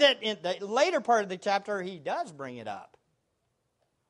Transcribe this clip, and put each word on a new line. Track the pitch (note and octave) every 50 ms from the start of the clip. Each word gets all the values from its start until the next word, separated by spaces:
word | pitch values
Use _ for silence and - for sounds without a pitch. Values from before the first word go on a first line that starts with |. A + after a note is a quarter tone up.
that | D4 C4+ B3 - G#3+
in | A3 G#3 E3
the | D#3+ F3 F#3 F3+ G3+
later | G3 A3 B3+ D4+ F#4 F4 C#4
part | G#3 - A#3+ A3
of | G3+ F#3
the | F#3 F3+
chapter, | - G3+ G3 G3+ G3 G#3+ G#3 G3
he | F3+ F#3+ F#3+ D#3+
does | C3+ E3 A#3+ E4 E4+ A3
bring | D#3 C#3 C#3 B2+ B2
it | A#2+ A2
up. | G#2+ G2+ F#2 - - _ _ _ _ _ _ _ _ _ _ _ _ _ _ _ _ _ _ _ _ _ _ _